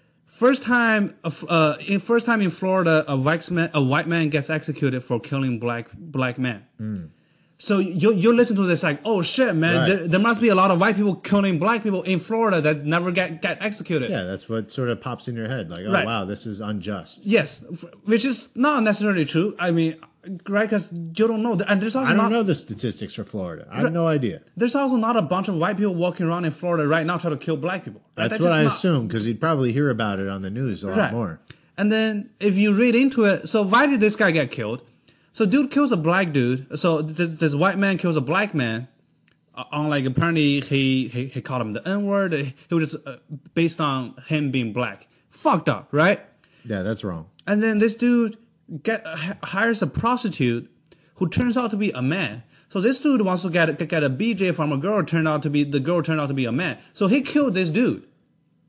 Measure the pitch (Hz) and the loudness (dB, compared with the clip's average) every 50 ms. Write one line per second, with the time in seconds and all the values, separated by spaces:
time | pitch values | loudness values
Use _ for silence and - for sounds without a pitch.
0 | _ _ _ _ _ _ - - 226 254 277 262 - 226 247 240 233 226 220 214 | _ _ _ _ _ _ -4 2 4 4 4 4 2 0 2 2 4 4 4 2
1 | 202 165 - - - 165 - - 165 - 175 165 156 151 - - - - 202 196 | 2 0 -4 -6 -8 -8 -8 -8 -4 0 2 4 4 2 2 -2 -4 -2 -2 -2
2 | - - 233 233 226 240 233 220 202 175 - - 190 190 185 190 175 165 160 156 | 0 2 0 0 2 2 0 2 2 0 -2 -2 -2 0 2 2 4 4 4 4
3 | 151 - 143 135 131 147 165 165 - - 180 170 165 165 - 151 139 127 139 156 | 2 2 0 0 2 2 0 0 -2 -2 -2 0 0 0 2 2 2 2 2 0
4 | 151 160 170 170 160 147 147 147 135 - 160 156 - - 143 - 151 135 127 127 | 0 0 0 0 0 0 0 -2 -2 -2 -4 -4 -4 -6 -6 -2 -2 -2 -2 -2
5 | - - 127 113 - - 143 135 135 131 120 113 120 120 117 117 117 - - - | -4 -4 -4 -4 -4 -4 -4 -2 -2 -2 -2 -2 -4 -4 -4 -6 -8 -12 -16 -18
6 | - 165 139 135 131 127 120 131 127 123 113 101 - _ _ - 110 110 107 95 | -14 -8 -4 -2 -2 -2 -2 -2 -4 -4 -4 -6 -10 _ _ -12 -8 -8 -8 -8
7 | 82 78 - _ _ _ _ _ _ _ _ - - - 202 196 190 180 170 170 | -10 -12 -16 _ _ _ _ _ _ _ _ -10 -4 -2 0 0 0 0 0 2
8 | 156 214 226 180 170 226 240 240 240 233 214 196 196 180 170 - - 160 143 - | 2 4 4 4 4 4 6 6 4 4 2 2 2 2 2 2 0 0 -2 -2
9 | - 214 226 185 165 - - 254 262 226 175 156 160 165 - - 160 160 196 185 | -2 0 0 0 0 0 0 0 0 2 2 2 2 2 2 4 4 4 2 2
10 | 165 175 156 190 208 233 233 202 233 226 196 185 185 196 185 170 190 226 202 196 | 0 0 2 2 4 2 2 4 4 4 6 6 6 4 4 4 4 2 2 2
11 | 208 202 175 - - - 202 202 196 196 180 147 170 214 233 220 220 214 196 185 | 2 0 0 -2 -2 0 2 2 2 2 2 0 2 0 0 0 0 -2 -2 -2
12 | - 185 190 165 175 - 226 226 226 214 190 165 147 151 156 147 143 151 160 175 | 0 0 -2 -2 -2 -2 -2 0 2 2 2 4 4 2 2 0 0 0 0 0
13 | 175 185 175 185 180 160 165 160 - 180 165 - 190 214 208 - - - 170 147 | 0 0 0 0 -2 -2 -4 -6 -6 -6 -4 -4 -6 -6 -6 -6 -6 -4 -2 -2
14 | 123 113 190 120 92 90 98 92 - - 113 110 104 - - - 127 120 117 - | -2 -2 -2 -4 -4 -4 -6 -8 -8 -6 -6 -6 -6 -6 -6 -4 -2 -2 -2 -4
15 | - 131 120 - - 127 120 117 110 110 131 123 95 80 85 85 92 - 190 175 | -6 -10 -10 -10 -10 -8 -8 -6 -6 -6 -6 -6 -8 -8 -10 -10 -4 -2 0 0
16 | 135 107 117 107 101 180 101 - - 113 101 98 107 104 107 101 87 101 104 92 | 0 0 -2 -4 -4 -6 -8 -8 -8 -10 -10 -8 -8 -6 -6 -6 -6 -8 -8 -8
17 | 80 - - - - 202 220 202 143 - - - - - 175 160 - - - - | -10 -14 -16 -10 -2 0 2 2 2 0 -6 -14 -16 -14 -14 -14 -14 -16 -20 -10
18 | - 196 220 226 226 277 240 - - - - 220 254 302 302 262 220 214 202 208 | -2 0 0 2 2 0 -4 -4 -8 -8 -4 0 0 2 2 2 2 0 0 0
19 | 208 214 196 175 151 139 - 160 185 208 202 - 175 180 170 170 165 160 160 - | 0 0 2 0 0 0 0 0 0 0 -2 -4 -2 0 2 2 2 0 -2 -6
20 | - - _ _ - 185 196 170 - - 196 208 220 208 214 202 - - 170 170 | -14 -20 _ _ -14 -14 -14 -12 -8 -4 -2 0 0 0 0 -2 -2 -4 -10 -10
21 | 170 165 165 - 214 226 226 214 220 240 220 170 202 - 208 196 202 226 208 262 | -10 -6 -2 0 0 2 2 0 0 0 0 0 0 2 0 0 0 0 -2 0
22 | 269 - - 208 220 226 226 233 220 190 151 - - - 110 101 - 117 98 - | 2 2 4 4 4 2 2 2 2 0 0 -2 -2 -8 -10 -6 -6 -6 -6 -6
23 | 110 92 - - 98 - - 107 92 87 82 78 - - 95 127 139 160 160 170 | -10 -10 -10 -10 -12 -10 -8 -8 -6 -8 -8 -12 -14 -10 -4 -2 -2 0 0 2
24 | 165 165 156 147 127 104 82 71 - _ - 175 226 247 240 277 277 254 254 233 | 2 2 2 2 0 -2 -4 -6 -12 _ -6 -2 -2 0 0 0 0 2 2 2
25 | 220 226 240 226 180 - 180 190 190 214 185 156 165 190 208 180 208 202 180 165 | 2 2 2 0 0 0 0 -2 -2 -2 -2 0 0 0 0 0 0 0 0 0
26 | 175 180 170 - 180 165 170 175 175 156 131 - 175 175 170 160 151 143 156 165 | -2 -2 -2 -2 -2 -2 -2 -2 -2 -4 -4 -4 -2 -2 0 2 2 2 2 2
27 | 156 165 180 160 175 170 151 135 - 170 160 143 135 175 190 180 - - 101 - | 2 0 -2 -2 -2 -2 -4 -4 -4 -4 -4 -2 -2 -4 -6 -6 -8 -12 -16 -16
28 | _ _ _ - 110 113 - - 160 175 165 156 151 143 - - - 185 165 131 | _ _ _ -4 -2 -2 0 2 2 4 4 4 4 2 2 2 2 2 2 2
29 | 113 110 113 110 104 117 113 104 160 160 160 139 131 120 113 139 147 139 120 110 | 0 0 -2 -2 -2 -2 -2 -2 0 0 0 2 2 0 2 2 2 0 0 0
30 | 113 107 98 95 98 98 98 98 95 95 101 120 139 123 98 - 104 95 92 214 | 0 -2 -2 -2 -4 -4 -6 -6 -6 -6 -6 -4 -4 -4 -4 -4 -6 -2 0 0
31 | 185 120 113 120 113 87 80 - _ - - _ _ _ _ - 202 208 220 220 | 0 0 0 -2 -4 -6 -6 -10 _ -20 -20 _ _ _ _ -2 0 2 2 2
32 | 220 220 214 202 202 - _ - 190 208 185 196 208 208 202 202 240 247 226 240 | 2 0 -2 -4 -6 -10 _ -2 0 2 2 4 4 4 4 4 4 4 6 4
33 | 269 269 262 240 214 202 185 - - 160 - 214 208 185 214 240 285 285 277 220 | 4 4 4 4 4 4 4 2 0 -2 0 0 2 2 2 4 4 4 4 4
34 | 208 208 208 - 214 185 165 160 139 120 - - 113 107 117 131 - _ _ _ | 4 2 2 2 2 2 2 2 0 -2 -4 -6 -6 -6 -6 -8 -10 _ _ _
35 | _ _ _ _ _ _ - - 226 190 214 285 294 285 - 277 294 247 233 170 | _ _ _ _ _ _ -2 0 0 4 4 4 2 2 2 2 2 2 2 0
36 | 151 160 175 190 196 170 143 139 120 120 127 131 135 - 143 147 - 175 160 151 | 2 2 2 2 2 0 2 2 2 2 0 -2 -4 -8 -6 -2 0 2 2 2
37 | 156 156 156 165 175 170 160 156 170 151 143 143 175 196 180 196 196 196 190 170 | 0 -2 -2 -2 -2 -2 -2 0 0 2 2 4 2 2 2 2 0 0 0 0
38 | - 175 160 151 131 131 165 190 214 208 - 151 123 117 113 113 123 - _ _ | 0 0 0 0 0 0 0 0 0 0 0 -2 -2 -2 -2 -4 -6 -10 _ _
39 | _ _ _ _ _ _ _ _ _ _ - - 123 - - 147 151 151 147 143 | _ _ _ _ _ _ _ _ _ _ -16 -16 -12 -8 -6 -4 -2 0 0 0
40 | 131 131 127 156 165 170 165 160 147 143 143 143 131 - 139 139 135 131 131 131 | 0 0 0 0 0 2 2 2 2 2 2 0 0 0 0 2 2 2 2 0
41 | 127 110 117 123 127 135 - 127 - - 131 123 117 110 104 117 - 180 196 202 | 0 -2 -4 -6 -6 -6 -8 -10 -8 -6 -4 -4 -4 -4 -6 -6 -4 -4 -2 -2
42 | 202 196 202 196 196 185 160 143 139 131 127 _ - - 175 165 160 - 156 143 | -2 0 0 0 0 0 0 -2 -4 -4 -8 _ -6 -2 0 0 0 0 -4 -8
43 | - 139 123 123 _ - 151 135 - - - 165 170 165 165 - 156 143 135 131 | -12 -14 -16 -16 _ -16 -16 -16 -14 -6 -2 0 0 0 0 0 -2 -2 -2 -2
44 | 123 107 - - - - 156 151 147 135 127 135 120 113 101 120 123 107 98 - | -4 -6 -10 -14 -8 -4 -2 -2 0 0 0 -2 -2 -2 -2 -4 -4 -6 -6 -10
45 | - _ _ _ _ _ - - - 311 233 165 - 160 117 98 - - - 147 | -18 _ _ _ _ _ -10 -2 0 2 2 2 2 0 -2 -2 -4 -4 0 2
46 | 160 185 233 - - - _ _ _ _ _ _ - 113 107 95 92 104 113 107 | 4 4 2 0 -4 -14 _ _ _ _ _ _ -10 -6 -6 -4 -2 -4 -4 -4
47 | - 101 87 82 80 98 _ _ - - 202 208 220 226 220 208 214 226 220 - | -6 -6 -8 -8 -10 -14 _ _ -4 -2 0 0 2 2 2 4 2 2 2 2
48 | 240 240 240 240 233 214 214 - _ _ _ _ _ - 160 143 - 220 220 208 | 2 2 4 4 2 0 -2 -8 _ _ _ _ _ -14 -14 -8 -4 -4 -4 -4
49 | - 170 160 160 151 185 202 - - - - 196 220 233 226 202 185 139 - - | -6 -10 -10 -8 -8 -8 -8 -8 -10 -6 -4 -2 0 0 0 0 -2 -4 -2 -2
50 | - 233 254 240 - 202 156 - 135 120 117 120 147 - _ _ _ _ _ _ | 0 0 0 0 -2 -4 -2 0 0 0 0 -2 -6 -10 _ _ _ _ _ _
51 | _ _ _ - 185 165 - - 247 247 220 254 247 220 214 196 214 190 - 127 | _ _ _ -4 -4 -2 0 0 0 0 0 0 -2 -2 -2 -2 -2 -2 -2 -2
52 | 127 135 160 196 165 107 107 120 - _ _ _ _ _ - 196 180 240 269 262 | -2 -2 -2 -2 -4 -4 -6 -10 -14 _ _ _ _ _ -4 0 0 0 0 2
53 | - 302 269 233 208 185 185 175 175 185 160 175 165 160 147 - 175 160 170 160 | 2 2 2 4 2 2 0 0 -2 0 2 2 2 2 2 -2 -4 -2 0 0
54 | 147 135 131 127 214 233 220 180 196 185 156 160 151 147 147 135 143 196 214 208 | 0 0 0 0 0 -2 0 0 0 0 0 0 -2 -2 -2 -2 -2 -2 0 0
55 | 160 - 165 165 160 160 151 147 139 151 143 147 147 143 139 143 127 156 180 170 | 0 0 0 0 0 0 0 0 -2 0 0 0 0 0 0 -2 0 0 0 0
56 | 151 165 160 156 147 135 139 135 127 113 113 143 185 156 117 - - _ - - | 0 0 -2 -2 -2 -2 -2 -2 -2 -2 -2 -2 -2 -4 -6 -8 -12 _ -6 -2
57 | 208 180 233 285 247 - - 294 285 254 180 185 185 165 151 214 254 196 107 - | 0 2 2 2 0 0 0 2 2 2 2 0 0 0 2 2 2 2 0 -2
58 | - _ _ _ _ _ _ _ _ _ _ _ _ | -6 _ _ _ _ _ _ _ _ _ _ _ _